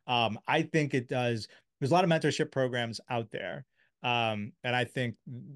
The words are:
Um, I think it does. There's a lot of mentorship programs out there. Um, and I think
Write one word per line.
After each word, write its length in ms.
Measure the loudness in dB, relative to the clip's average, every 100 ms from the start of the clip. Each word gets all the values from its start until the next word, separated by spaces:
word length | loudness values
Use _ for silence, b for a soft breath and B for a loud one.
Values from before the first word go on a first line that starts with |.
| -2
Um, 340 | 2 2 0 0
I 140 | 0
think 320 | 2 0 2
it 140 | 0 -2
does. 400 | -2 0 -2 -6 b _ _
There's 120 | 2
a 20 |
lot 100 | 4
of 60 | 4
mentorship 400 | 4 2 0 -2
programs 500 | 0 0 0 -4 -6 -6
out 220 | -4 -4
there. 340 | -8 -8 -8 -12 _ _ _
Um, 480 | 0 2 0 -2 -6 -6 -2
and 100 | 0
I 80 |
think 320 | 0 0 -4 -4 -12 -14 -14